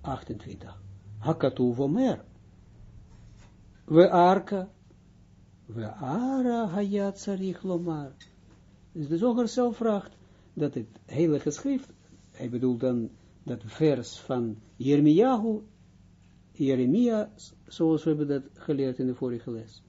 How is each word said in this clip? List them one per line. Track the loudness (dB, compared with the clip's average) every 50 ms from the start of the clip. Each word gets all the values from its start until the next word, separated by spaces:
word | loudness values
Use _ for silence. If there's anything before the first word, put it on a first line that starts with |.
Achtentwintig. | -8 -8 -8 -8 -8 -12 -12 -12 -12 -14 -16 -16 -16 -18 -20 -20 -20 -20 -20 -20 -20 -20 -18 -6
Hakatuv | -2 -2 -2 0 0 -2 0 2 0 0 2 0
omer. | 0 0 2 2 2 0 0 -2 -8 -18 -20 -20 -20 -20 -20 -20 -20 -20 -20 -20 -20 -20 -20 -20 -20 -20 -20 -20 -20 -20 -20 -20 -20 -20 -20 -20 -20 -20 -20 -20 -8
We | 4 8 8 8 8
arka. | 8 6 6 6 6 4 2 -4 -6 -6 -6 -8 -14 -20 -20 -20 -20 -20 -20 -20 -20 -20 -20 -20 -20 -20 -20 -20 -20 -20 -20
We | -14 -10 -10 -8 -10 -10
ara | -10 -8 -6 -4 -4 -2 -2 -2 0 0 0 0 0 -2
hayat | -2 -2 -2 -2 -2 -2 -2 -2 -4 -6 -8
sarich | -6 -6 -6 -4 -4 -6 -6 -6 -6
lomar. | -4 -4 -4 -2 -4 -6 -6 -8 -10 -14 -20 -20 -20 _ _ -20 -20 -20 -20 -20 -20 -20 _ -20 -16 -10
Dus | -10 -6 -4
de | -2 0
zoger | 2 2 2 2 -2 -2
zelf | 0 0 -2 -2 -2
vraagt | -2 -2 0 0 -2 -4 -10 -20 -20 -20 _ -20 _ -20 -16 -6
dat | -4 -4 -4 -4
het | -6 -10 -10 -14 -20 -20
heilige | -10 -2 0 0 2 2 0 -2 -4
schrift, | -6 -4 -4 -4 -4 -4 -6 -10 -20 -20 _ _ -20 -20 -20 -20
hij | _ -10 -10 -6
bedoelt | -4 -2 0 0 0 0
dan | 0 -2 0 -2 -4 -6 -10 -16 -20 -20 -20 -18 -10
dat | -10 -10 -10 -10
vers | -16 -4 2 2 2 2 2 -2 -10 -14 -18
van | -6 -4 -2 -2 -2 -4 -6 -8 -14 -20 -14
Jeremiahu, | -6 0 2 4 6 8 8 8 8 6 4 4 2 0 -2 -4 -4 -6 -14 -20 _ -20 -20 -20 -20 -20 -20 -20 _ -20 -20 -20 -20 -20 -20 -6
Jeremia, | -2 0 2 2 2 4 4 4 4 4 2 2 0 -2 -4 -8 -20 -20 -20 -20 -20 -20
zoals | -20 -4 0 2 2 2 2 2
we | 0
hebben | 0 0 0 -2
dat | -2 -4 -4 -8 -20
geleerd | -16 -6 -4 -2 0 0 -2 -2 -2
in | -2
de | -2 -2
vorige | -2 -4 -4 -4 -6 -8 -8
les | -10 -10 -10 -14 -20 -20 -20